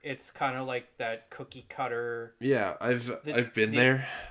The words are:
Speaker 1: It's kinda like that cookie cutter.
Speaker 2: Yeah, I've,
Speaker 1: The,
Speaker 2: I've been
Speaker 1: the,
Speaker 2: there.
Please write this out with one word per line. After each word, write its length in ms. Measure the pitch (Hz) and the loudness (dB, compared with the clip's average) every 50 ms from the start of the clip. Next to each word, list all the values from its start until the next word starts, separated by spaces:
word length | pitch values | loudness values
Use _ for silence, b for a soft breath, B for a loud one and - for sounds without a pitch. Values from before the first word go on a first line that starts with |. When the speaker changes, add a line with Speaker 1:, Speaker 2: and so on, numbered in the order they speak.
Speaker 1:
It's 300 | - 147 131 - - - | -10 -10 -10 -10 -12 -18
kinda 320 | - - 147 135 127 131 131 | -4 -2 -2 -2 -2 -2 -4
like 340 | 131 127 123 120 - _ | -4 -4 -4 -6 -8 _
that 320 | - 120 113 113 113 - _ | -6 -6 -6 -6 -6 -10 _
cookie 360 | - - 139 - - 90 - _ | -14 -14 -14 -14 -16 -20 -18 _
cutter. 640 | - - 131 120 120 120 120 117 117 117 117 113 - _ | -8 -6 -4 -2 -2 -2 -2 -4 -4 -6 -8 -12 -10 _
Speaker 2:
Yeah, 360 | 120 135 135 113 101 92 - - | 2 2 4 4 4 0 0 0
I've, 240 | 107 120 123 120 117 123 110 - - | 0 0 0 0 -2 -6 -8 -6 -6
Speaker 1:
The, 120 | 151 147 | 0 0
Speaker 2:
I've 180 | 120 120 117 - | 0 0 0 2
been 180 | 113 110 110 | 2 2 4
Speaker 1:
the, 60 | 110 | 6
Speaker 2:
there. 300 | 120 123 131 135 131 131 B B B B B | 6 6 6 6 4 0 B B B B B